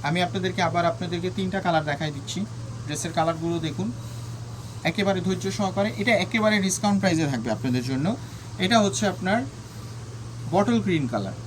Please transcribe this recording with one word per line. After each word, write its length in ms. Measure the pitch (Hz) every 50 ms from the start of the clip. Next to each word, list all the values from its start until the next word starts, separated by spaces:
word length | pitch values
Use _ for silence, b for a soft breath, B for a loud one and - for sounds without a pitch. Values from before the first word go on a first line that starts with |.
| -
আমি 120 | 147 160 180 180
আপনাদেরকে 340 | 170 - 196 185 190 180 190 180 165
আবার 160 | 160 175 170 170
আপনাদেরকে 380 | 165 - 185 170 175 170 175 185 180
তিনটা 220 | 196 190 185 190 196 185
কালার 220 | 180 165 160 151 147
দেখাই 200 | 147 143 160 151 143
দিচ্ছি, 220 | 143 - - - 175 208 - - - - - - - -
ড্রেসের 280 | 147 147 143 - 170 165
কালারগুলো 380 | 165 160 165 165 160 165 170 170 165 160
দেখুন 200 | 156 131 - 190 226 240 - - - - - - - - - - - - - - - - - - 165
একেবারে 300 | 165 - 196 196 196 185 170
ধৈর্য 180 | 185 190 175 - 190 185 -
সহকারে। 300 | 202 190 180 196 202 220 - 220
এটা 120 | 202 240 226 185 185
একেবারে 300 | - - 226 214 214 214 208 190
ডিসকাউন্ট 340 | 196 190 - - 208 202 196
প্রাইসে 260 | 202 190 165 160 160 143
থাকবে 180 | 135 117 110 123 110
আপনাদের 280 | 113 120 131 123 127 120 127
জন্য। 180 | 135 131 147 185 240 - B B B B B B B - 185
এটা 120 | 185 233 220 208
হচ্ছে 200 | 196 196 - 220 196 185
আপনার 260 | - 185 185 202 240 269 - - - - - - - - - - - - - - - - - - - - - 165
বটল 240 | 190 202 233 233 226 202
গ্রিন 200 | 202 175 156 139 113 120
কালার 240 | 107 98 95 - - -